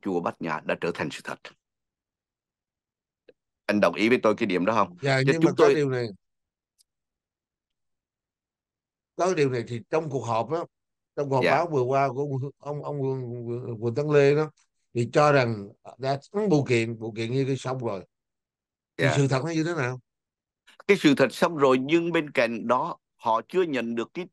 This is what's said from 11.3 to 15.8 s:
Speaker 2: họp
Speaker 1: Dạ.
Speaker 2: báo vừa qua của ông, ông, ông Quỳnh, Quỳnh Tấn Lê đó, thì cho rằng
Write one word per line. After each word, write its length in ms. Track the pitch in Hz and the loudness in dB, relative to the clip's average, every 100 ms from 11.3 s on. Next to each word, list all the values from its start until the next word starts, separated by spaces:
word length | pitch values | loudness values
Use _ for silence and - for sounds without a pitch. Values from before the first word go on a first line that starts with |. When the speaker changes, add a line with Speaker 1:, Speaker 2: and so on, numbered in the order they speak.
| 135 | 0
Speaker 2:
họp 80 | 120 | 2
Speaker 1:
Dạ. 60 | |
Speaker 2:
báo 160 | 143 170 | 2 2
vừa 100 | 151 | 0
qua 280 | 123 135 139 | 0 2 0
của 120 | 135 | -2
ông, 200 | 147 135 139 - | -6 -6 -8 -10
ông, 240 | 143 147 | -12 -10
ông 180 | 143 147 | -8 -6
Quỳnh, 760 | 135 131 123 120 117 120 127 110 | -4 -6 -8 -10 -8 -8 -8 -6
Quỳnh 140 | 117 117 | -4 -2
Tấn 120 | 151 | 2
Lê 220 | 147 139 143 | 4 6 4
đó, 160 | 156 - _ _ _ | 0 -6 _ _ _
thì 160 | 120 120 | -4 0
cho 180 | 151 147 | 4 6
rằng 360 | 143 120 107 101 - | 6 2 -2 -10 -16